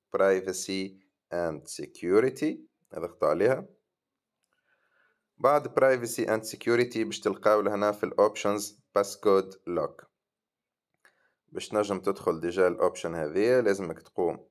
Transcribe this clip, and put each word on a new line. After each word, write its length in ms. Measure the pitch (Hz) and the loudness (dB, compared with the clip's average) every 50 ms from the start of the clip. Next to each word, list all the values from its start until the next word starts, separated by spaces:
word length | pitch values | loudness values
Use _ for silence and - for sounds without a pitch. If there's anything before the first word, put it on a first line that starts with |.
| _ _ - | _ _ -2
Privacy 720 | 95 95 98 95 95 92 95 90 - - - 95 95 95 95 95 - _ _ _ _ _ _ - | 0 2 2 2 2 0 -4 -6 -8 -8 -6 -6 -6 -6 -8 -10 -16 _ _ _ _ _ _ -6
and 260 | 87 87 85 78 73 - - - - | -4 -4 -4 -6 -8 -12 -14 -14 -14
Security، 720 | - - - - - 87 92 107 120 135 131 - 151 156 - - - _ _ _ _ _ - | -14 -14 -14 -8 -4 0 2 2 2 2 0 -4 -4 -6 -6 -6 -12 _ _ _ _ _ -12
نضغطوا 340 | 82 82 85 - - - 76 | -10 -10 -10 -6 -2 0 0
عليها. 380 | 78 85 101 120 131 143 196 - _ _ _ _ _ _ _ _ _ _ _ _ _ _ _ _ _ _ _ _ _ _ _ _ _ _ _ _ _ _ _ _ _ | 2 2 2 2 0 0 -4 -10 _ _ _ _ _ _ _ _ _ _ _ _ _ _ _ _ _ _ _ _ _ _ _ _ _ _ _ _ _ _ _ _ _
بعد 320 | - - 131 147 147 131 127 | 0 2 2 4 2 0 -2
Privacy 580 | - - 135 135 131 123 120 117 - - 113 | 0 2 4 4 4 4 0 -4 -4 -2 0
and 160 | - 110 113 113 - | 0 0 0 -2 -4
Security 480 | - - - 120 117 120 123 120 - 113 | -12 -6 -2 2 2 2 2 0 0 -2
باش 220 | 110 101 - - | -4 -4 -4 -4
تلقاو 400 | - 107 98 - - 107 107 104 | -2 -2 -2 0 4 4 4 4
لهنا 320 | 98 101 107 101 104 104 104 | 4 2 0 0 0 0 0
في 120 | - - | -2 -4
الأوبشنز 760 | 92 - - 101 107 - - - 104 104 104 104 - - _ _ _ - 101 | -2 2 4 2 2 2 0 -2 -2 -2 -2 -4 -8 -14 _ _ _ 0 0
Passcode 560 | 101 - - - - 104 98 98 95 95 - - _ 87 87 82 | 0 0 -4 -2 2 4 4 4 2 0 -6 -16 _ -6 -4 -4
Lock. 260 | 73 - - - - _ _ _ _ _ _ _ _ _ _ _ _ _ _ _ _ _ _ _ _ _ _ _ _ _ _ _ _ _ | -4 -4 -6 -12 -20 _ _ _ _ _ _ _ _ _ _ _ _ _ _ _ _ _ _ _ _ _ _ _ _ _ _ _ _ _
باش 200 | - - - - | -14 -14 -10 -4
تنجم 320 | 107 107 104 98 101 92 | -2 -2 -2 0 -2 -4
تدخل 400 | 95 101 98 - - 90 82 80 | -2 -4 -4 -2 0 -2 -2 0
ديجا 280 | 82 87 85 95 92 90 | -2 -4 0 2 2 2
الأوبشن 460 | - - 87 90 - - - 85 82 | 2 2 0 0 0 -2 -6 -8 -6
هذه 460 | 82 78 76 80 92 107 120 127 127 | -6 -6 -4 -2 0 2 2 4 4
لازمك 420 | 117 104 98 95 95 82 80 - - | 4 2 0 0 -2 -6 -8 -10 -14
تقوم 440 | - _ - 90 85 80 - - _ | -10 _ -2 -2 -2 -2 -4 -10 _